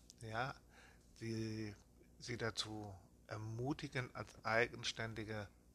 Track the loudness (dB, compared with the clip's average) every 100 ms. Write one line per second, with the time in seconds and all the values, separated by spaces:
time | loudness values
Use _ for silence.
0 | -18 -10 -2 0 0 -2 -12 -20 -20 -20
1 | -18 -6 -2 0 0 0 -4 -6 -16 -20
2 | -20 -10 -4 0 0 0 -2 -2 -6 -8
3 | -14 -16 -6 -4 -2 0 2 2 0 0
4 | 0 -2 -6 -2 6 8 8 4 -2 0
5 | -2 -2 -2 -2 -4 -8 -20